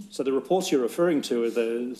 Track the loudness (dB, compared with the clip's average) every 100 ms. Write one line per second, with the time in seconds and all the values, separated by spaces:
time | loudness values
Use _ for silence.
0 | -10 -6 -2 0 2 0 2 2 2 2
1 | 2 2 0 0 0 0 0 -2 -4 -8